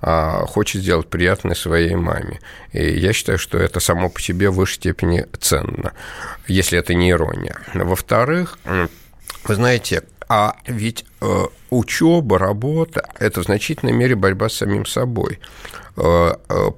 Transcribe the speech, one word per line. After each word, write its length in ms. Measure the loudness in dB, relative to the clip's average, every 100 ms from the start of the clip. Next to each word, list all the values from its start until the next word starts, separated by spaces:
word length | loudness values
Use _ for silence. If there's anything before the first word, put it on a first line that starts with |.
а 440 | 0 0 2 0 -2
хочет 340 | 0 -2 -2
сделать 260 | 0 0 0
приятное 480 | 0 2 2 -2 -4
своей 400 | 0 2 2 2
маме. 440 | 0 -2 -6 -10 -14 -20 -10
И 100 | -2 0 2
я 140 | 2
считаю, 240 | 0 0 -2
что 200 | -2 -2
это 220 | 0 0
само 300 | 0 0 0
по 100 | -4
себе 300 | -6 0 2
в 60 | 2
высшей 200 | 0 0
степени 500 | -4 -2 0 0 -2 -4
ценно, 520 | 0 0 -2 -6 -8 -10 -16 -14 -14 -14 -2
если 320 | 0 2 0
это 140 | 2 2
не 160 | 4
ирония. 440 | 4 0 -4 -8 -10 -8
Во-вторых, 840 | -4 -2 -2 0 2 2 0 -2 -8 -4
м, 240 | -2 -2 -6 -20 -20 -18 -14 -2
вы 100 | 2
знаете, 460 | 4 2 0 -4 -4 -16 0
а 280 | 2 2 -2 -8
ведь, 380 | -4 -4 -6 -14 -8
э, 240 | -2 0 -2 -6 -2
учеба, 680 | 0 0 2 4 4 4 2
работа — 640 | 2 0 -2 -2 -2 -4 -8 -2
это 220 | -2 0
в 20 | 0
значительной 480 | 0 0 -2 0
мере 220 | 2 2 4
борьба 340 | 2 2 -2
с 40 | -2
самим 300 | -2 -2 -2
собой. 540 | -2 -2 -2 -2 -4 -12 -20 -18 -18 -16 -2
Э, 380 | 2 4 4 0 -2
э, 220 | 0 0